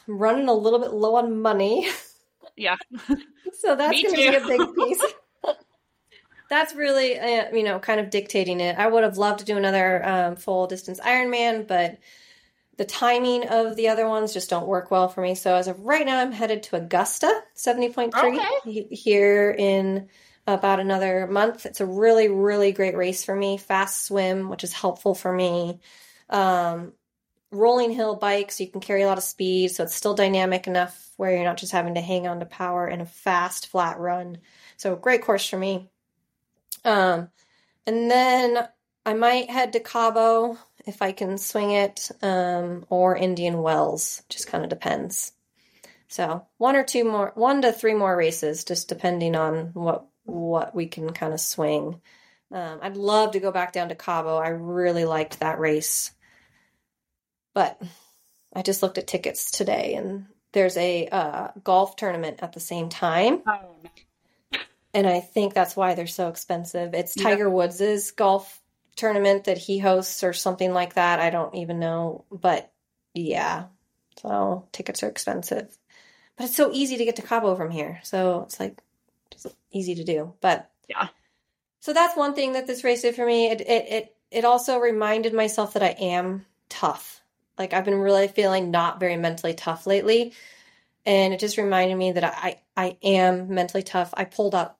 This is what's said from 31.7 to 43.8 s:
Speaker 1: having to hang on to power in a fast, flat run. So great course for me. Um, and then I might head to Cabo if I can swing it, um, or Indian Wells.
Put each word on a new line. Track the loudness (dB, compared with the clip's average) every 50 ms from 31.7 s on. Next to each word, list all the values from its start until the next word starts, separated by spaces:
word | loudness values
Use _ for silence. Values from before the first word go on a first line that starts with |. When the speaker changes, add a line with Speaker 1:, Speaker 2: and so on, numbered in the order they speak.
| -2
Speaker 1:
having | -2 -2 -2 -4
to | -4 -4
hang | -2 -4 -4 -2 -4
on | -6 -6
to | -10
power | -12 -8 -8 -4 -4 -2 -2 -2 -4
in | -4 -8 -10
a |
fast, | -12 -14 -6 -2 0 2 2 0 -2 -4 -8 -10 -4
flat | -2 0 0 0 -2 -4
run. | -4 -4 -4 -4 -6 -10 -14 -18 -20 _ _ _ -20 -20 _ -8
So | -6 -4 -4
great | -2 2 2 2 2 2
course | 0 0 0 0 -4
for | -4 -4
me. | -4 -4 -4 -6 -8 -12 _ _ _ _ _ _ _ _ _ _ _ _ _ _ _ _ -16 -4 0
Um, | 2 4 4 4 4 2 0 -2 -8 _ _ _ _ _ _ _ _ _ _ _
and | -4 -2 0 2 4
then | 4 4 6 4 4 4 4 2 2 0 -2 -4 -10 _ _ _ _ _ _
I | -4 0
might | 2 4 4 4 2 0 -2
head | -2 -2 -2 0 -2
to | -4
Cabo | -4 -2 -2 0 2 2 4 4 4 4 4 4 2 0 -4 -8 -16 _ _ _ -14
if | -14 -6 -4 -4
I | -4 -2
can | -4 -6 -6 -4 -6
swing | -8 -6 -4 -2 0 2 2
it, | 2 2 0 -2 -6 -10 -12 -10 -6 -4
um, | -2 0 0 0 0 0 -2 -4 -4 -8 -10 -6 -2
or | 2 4 4 4 4
Indian | 4 2 0 0 0 -2 -2 -2 0 0
Wells. | 2 2 2